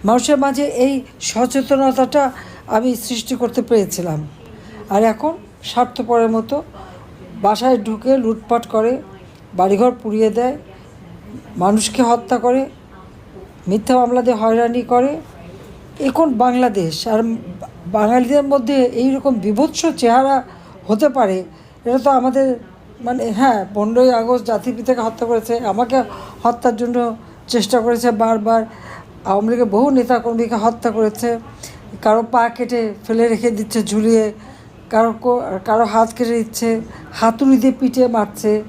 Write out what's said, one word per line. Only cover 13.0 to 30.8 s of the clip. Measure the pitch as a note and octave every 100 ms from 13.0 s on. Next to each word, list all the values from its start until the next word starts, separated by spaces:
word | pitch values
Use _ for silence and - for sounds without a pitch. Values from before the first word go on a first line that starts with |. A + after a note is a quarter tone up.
| - - - - - - -
মিথ্যা | G#3 G#3+ B3+
মামলা | A#3+ B3 A#3+
দিয়ে | A3+
হয়রানি | A3+ A3+ A#3 A#3+ A#3
করে। | B3 C4 D#4+ - - - - - - - - C#4
এ | C#4
কোন | D#4+ A3
বাংলাদেশ? | B3 B3 B3 G3+ E3 D#3 A#3
আর | A3 A#3 A3+ - - - - F3 G#3
বাঙালিদের | G#3+ B3 B3 C#4+ C#4
মধ্যে | C#4 A3+ C#4 B3 A#3
এইরকম | C4 C4+ C#4 A#3 G3
বিভৎস | G#3 D#4 - E4 -
চেহারা | A#3+ A#3+ C4+ C4+ B3+ - - - -
হতে | G#3 D4 C4
পারে, | G#3 F#3 F3 - - - A#3
এটা | B3+ C4
তো | C4
আমাদের, | B3+ C4 C4+ A#3+ - - - - A#3+
মানে, | B3 A3+ G#3
হ্যাঁ, | C4+ A3 F#3 G3+
পনেরোই | G#3 A#3 B3+ A#3+
আগস্ট | A3+ B3 A#3
জাতির | G#3+ B3+ A3+
পিতাকে | A#3+ A#3+ A3+
হত্যা | A3+ A#3
করেছে, | A#3 A3 A#3 A#3
আমাকে | G3 A#3+ C4 A3 - - -
হত্যার | A#3 A#3 B3 A3
জন্য | A#3+ B3 A#3+ A3+ - - -
চেষ্টা | A#3+ G3 B3 A3+
করেছে | A#3 A#3+ G#3+
বারবার, | A3+ A3+ G#3 A3+ A3+ - - - - - -
আওয়ামী | G3+ A3
লীগের | A#3 A3 G3+
বহু | C#4 C4
নেতাকর্মীকে | B3 A#3+ A#3 A3+ A#3 A3+ A3
হত্যা | A#3